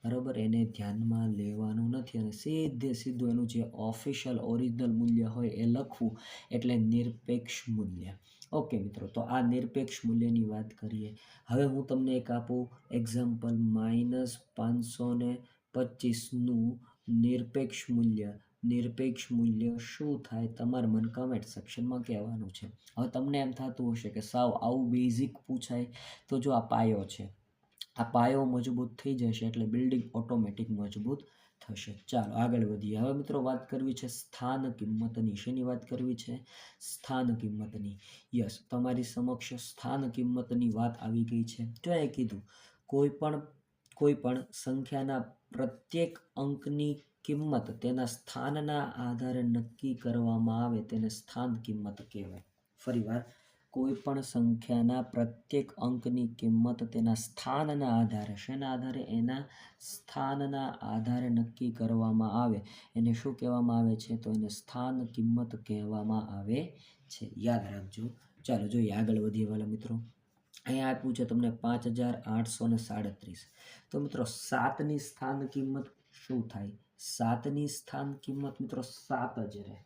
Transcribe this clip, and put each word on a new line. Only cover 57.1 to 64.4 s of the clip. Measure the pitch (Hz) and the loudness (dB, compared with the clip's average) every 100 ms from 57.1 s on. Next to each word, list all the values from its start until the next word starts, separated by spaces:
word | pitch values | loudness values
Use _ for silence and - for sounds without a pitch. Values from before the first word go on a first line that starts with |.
સ્થાનના | 110 - - - 135 151 147 131 113 | 2 -2 -8 -2 0 2 2 4 6
આધારે, | 113 107 104 101 | 4 2 -4 -8
શેના | - 135 135 | -6 -4 -2
આધારે? | 127 127 127 | -2 -2 -4
એના | 117 113 117 131 143 - - _ | -2 2 2 0 -6 -14 -20 _
સ્થાનના | - - - 139 135 139 139 139 135 - | -16 -14 -10 -4 -2 0 0 -2 -4 -6
આધારે | 107 110 113 123 123 | -4 -2 0 0 4
નક્કી | 117 117 - 123 | 2 2 -2 -4
કરવામાં | 113 113 113 113 110 110 110 | -2 0 2 4 4 2 2
આવે | 120 104 - - - | 2 0 -4 -18 -8
એને | 117 117 | 2 2
શું | 117 139 123 | 2 0 -2
કહેવામાં | 123 123 120 117 | 0 2 4 4
આવે | 113 110 | 4 2
છે? | - 113 | -2 -4
તો | 110 | 0
એને | 107 | 0